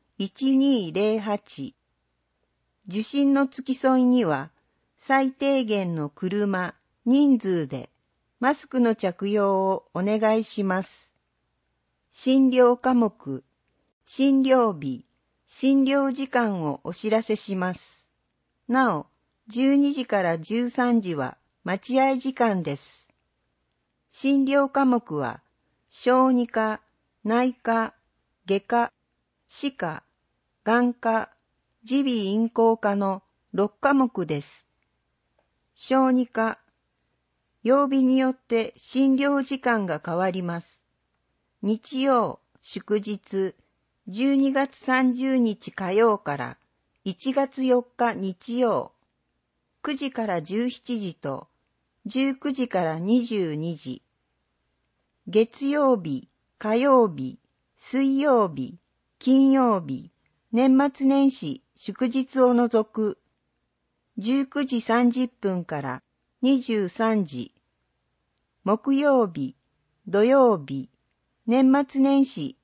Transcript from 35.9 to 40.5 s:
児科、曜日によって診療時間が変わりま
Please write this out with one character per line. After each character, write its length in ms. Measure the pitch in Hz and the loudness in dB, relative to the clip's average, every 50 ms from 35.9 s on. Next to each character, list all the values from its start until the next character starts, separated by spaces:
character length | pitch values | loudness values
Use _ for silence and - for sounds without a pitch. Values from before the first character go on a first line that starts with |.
| 262 262 262 262 | 2 2 4 4
児 140 | 254 254 247 | 2 2 0
科、 340 | - _ 226 220 226 - - _ _ _ _ _ _ _ _ _ _ _ _ _ _ _ _ _ _ _ _ | -2 _ -4 -4 -4 -4 -8 _ _ _ _ _ _ _ _ _ _ _ _ _ _ _ _ _ _ _ _
曜 260 | _ 220 262 277 285 269 | _ 2 2 2 2 2
日 140 | 269 269 | 2 2
に 160 | 262 254 262 262 | 2 4 4 2
よ 120 | 262 262 | 2 0
っ 40 | 262 | -2
て 400 | - _ _ 233 226 220 - - | -4 _ _ -2 -2 -2 -4 -10
診 400 | _ _ - - 254 277 269 269 | _ _ -6 0 2 2 4 4
療 260 | 262 277 285 285 277 | 2 2 0 0 0
時 160 | 262 - 277 262 | -2 -4 -8 -4
間 280 | - 254 233 220 202 | 0 0 0 0 0
が 160 | 175 156 156 - | -4 -6 -6 -6
変 140 | 175 165 175 | -6 -4 -2
わ 120 | 185 190 | -2 -2
り 120 | 175 190 | -2 -4
ま 180 | 180 175 | -6 -6